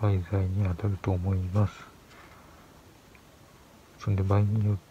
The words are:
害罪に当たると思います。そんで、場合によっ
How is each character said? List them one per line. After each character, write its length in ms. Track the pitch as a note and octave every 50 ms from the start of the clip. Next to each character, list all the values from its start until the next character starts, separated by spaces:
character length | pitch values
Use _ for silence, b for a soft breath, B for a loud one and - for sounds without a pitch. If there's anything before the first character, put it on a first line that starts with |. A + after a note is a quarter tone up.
害 220 | - G#2 G2 F#2 F2 -
罪 120 | - F#2+
に 220 | F#2+ F#2 F#2+ G2+ G2+
当 100 | F#2 F2
た 140 | - - G2+
る 100 | G2 F#2
と 100 | - G2
思 240 | F#2+ F2+ F2 F#2+ F#2+
い 40 | F#2
ま 300 | F#2 F2+ F2+ G#2+ G#2 F#2
す。 60 | - - - - - - - B B B B B B B B B B B B B B - - - - - - - - - - - - - - - - - - - - - - - - -
そ 120 | - G#2+
ん 60 | G2+
で、 60 | F#2+
場 140 | F#2+ G2 G2
合 40 | G2+
に 260 | G#2 G2+ G#2+ A2 G#2
よ 80 | G#2 G#2
っ 20 | F#2+ - -